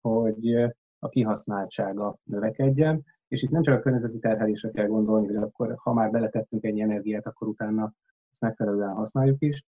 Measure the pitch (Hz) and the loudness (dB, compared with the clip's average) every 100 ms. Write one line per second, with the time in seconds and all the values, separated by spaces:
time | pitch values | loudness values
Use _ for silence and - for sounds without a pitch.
0 | 117 113 113 110 113 117 120 120 _ _ | 0 2 0 0 0 2 2 -2 _ _
1 | 98 - 110 104 - 101 95 - 101 98 | -4 0 0 -2 -4 -6 -6 -4 -4 -4
2 | 104 - _ 101 101 - 135 135 156 160 | -6 -8 _ -4 -4 0 2 4 4 2
3 | - _ _ 131 131 156 156 127 139 123 | -4 _ _ -4 0 2 4 4 4 0
4 | 117 113 113 110 110 104 110 107 104 107 | -2 -2 0 0 0 -2 -4 -2 0 2
5 | 107 110 104 107 107 _ 117 - - 117 | 2 2 2 -2 -4 _ -6 -4 -2 0
6 | 110 113 110 - 110 110 110 107 107 104 | 2 2 0 -2 -4 -4 -2 -2 0 -2
7 | 104 107 107 - 113 107 107 107 110 - | -2 -4 -6 -8 -8 -4 -2 -2 -2 -8
8 | _ _ _ - 113 113 104 101 101 98 | _ _ _ -4 -4 -2 -2 0 -2 -4
9 | 110 139 135 139 151 143 - | -4 2 4 4 0 -2 -10